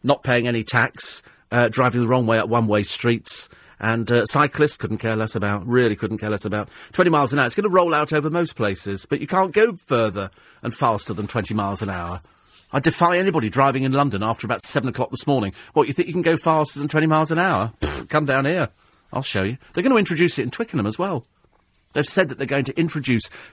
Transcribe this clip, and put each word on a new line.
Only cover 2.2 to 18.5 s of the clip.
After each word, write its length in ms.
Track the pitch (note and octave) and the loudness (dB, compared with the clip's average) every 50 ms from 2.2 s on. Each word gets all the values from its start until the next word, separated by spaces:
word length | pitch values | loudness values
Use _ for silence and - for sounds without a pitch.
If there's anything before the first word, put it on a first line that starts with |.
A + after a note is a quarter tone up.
| B2 | 4
way 140 | A2 A2+ A2 | 2 2 2
up 100 | F#2+ G2 | 2 2
one-way 320 | A2+ A#2 A2+ G#2+ G#2 G#2 | 2 2 2 4 2 2
streets. 640 | G#2 - - - - A#2+ A#2 A2+ - - - - - - - - - - _ - | 2 0 -2 -2 0 0 0 0 -2 -4 -4 -4 -6 -8 -12 -18 -20 -20 _ -6
And, 320 | - A2 A2+ A#2 A2+ G#2 | -2 -2 0 0 0 2
uh, 140 | A#2+ A#2+ G#2 | 2 2 2
cyclists 520 | - - D3 D3 C#3+ - - D3+ D3 - - | 4 4 2 2 2 2 2 2 2 2 0
couldn't 200 | - F#2+ A2 G#2+ | -4 -4 -4 -4
care 180 | - A2+ A2 | -2 -2 -2
less 200 | G#2+ A2 A2 - | -2 -2 -2 -2
about, 320 | A2+ G#2 G2+ G2+ G#2 F2+ A#2+ | -2 -2 -2 -2 -2 -2 0
really 280 | A#2+ B2+ B2+ A2+ G#2 | 2 4 4 4 2
couldn't 220 | - - G2+ A2 G#2 | 0 -4 -4 -4 -4
care 140 | - G#2+ | -4 -4
less 120 | G#2+ G2+ - | -4 -4 -4
about. 260 | G#2+ F#2+ G#2+ G2+ - - - - - | -4 -4 -4 -6 -8 -12 -18 -20 -4
Twenty 200 | - - F3+ F3 | 0 2 2 4
miles 220 | E3 D3 C#3+ A#2 C3 | 4 4 2 2 2
an 60 | C#3+ | 0
hour, 60 | C3 | 0
it's 100 | A#2+ - | 0 0
gonna 140 | - G3+ G#3 | -2 -2 2
roll 240 | F3+ F#3 F3 E3+ D#3+ | 4 4 4 4 2
out 200 | D3 D3+ C#3+ D#3 | 0 0 0 0
over 180 | D3+ C#3+ D#3 | 0 0 0
most 240 | D3+ F3 E3+ D#3 - | 0 -2 -2 -2 -2
places, 500 | - A2+ G#2 F#2+ - - G2+ G2 F#2+ - | -2 -2 -2 -2 -4 -6 -6 -6 -6 -6
but 160 | - D3 - | -6 -6 -6
you 60 | - D3 | -4 -2
can't 260 | - F#3 F#3+ F#3 D3+ | 0 0 0 0 2
go 220 | G#3 A3 A#3 G3 | 0 0 0 -2
further 560 | E3+ - - C#3+ A#2+ A2+ A2 F2 G2+ F#2+ F2+ - _ - - - _ - | -8 -6 -2 0 0 0 0 -2 -4 -6 -8 -10 _ -20 -20 -18 _ -10
and 100 | A#2+ A2+ | -8 -4
faster 400 | - C#3+ B2 A2 G#2 - - G#2 | 0 0 0 0 0 -2 -4 -6
than 140 | E2+ G2+ G2 | -6 -6 -4
twenty 260 | - A#2+ G2+ - G#2+ | -4 -4 -4 -2 -2
miles 300 | G#2+ G2+ G2 G2+ F#2+ A2 | -2 -2 -4 -4 -4 -6
an 60 | G2 | -6
hour. 300 | F#2+ F2+ E2+ E2+ F2 - - - _ _ _ _ - - - - | -6 -6 -8 -8 -10 -12 -14 -18 _ _ _ _ -20 -20 -12 -6
I 80 | - C#3+ | -4 -2
defy 380 | B2+ E3 - - F3 E3+ F3+ F3 | 0 0 2 2 2 2 4 2
anybody 320 | F#3 G3 E3+ D#3+ A#2 G#2+ | 2 0 0 0 -2 0
driving 340 | F2+ B2+ C#3 C#3 B2+ C3+ C3+ | 2 2 2 2 2 2 0
in 100 | C3+ C3 | 0 2
London 280 | C#3 C#3+ C#3 G2+ F#2+ | 2 2 0 0 -2
after 240 | G#2 A2 A#2 - - | -2 -2 -4 -4 -4
about 160 | G#2 A#2+ G2 | -4 -4 -2
seven 280 | - - - C#3+ C3 C3 | 0 0 0 0 0 -2
o'clock 200 | A2+ - B2+ - | -2 -4 -4 -4
this 160 | - B2 - | -4 -4 -2
morning. 280 | - C#3+ C3 G#2 G2 - - - - - | 0 0 0 0 -2 -4 -8 -14 -2 2
What, 140 | D3+ C#3 A2+ | 2 2 2
you 60 | C#3 | 0
think 140 | - F3 - | -2 -4 -2
you 60 | D3+ | -2
can 80 | F3+ | 0
go 160 | E3 D#3+ E3 C#3+ | 2 2 0 2
faster 420 | - E3 D#3+ D#3 D3+ C#3+ - C#3+ | 2 2 2 2 0 -2 -4 -6
than 80 | C#3+ D3 | -4 -2
twenty 200 | - D#3 D#3 D#3+ | 0 0 2 2
miles 240 | D#3 D#3 D#3+ D3+ | 2 2 2 0
an 80 | E3 E3 | 0 0
hour? 340 | F3+ F#3+ D#3 F#2+ G2+ A2+ - _ | 0 0 0 0 -2 -4 -4 _
Pfft, 280 | - D2+ D2 B1+ - - | -6 -6 -6 -8 -6 -2
come 160 | - D3+ D#3 | -2 0 0
down 200 | C3+ C3 C3+ C3+ | 2 0 0 2
here. 240 | C#3+ | 0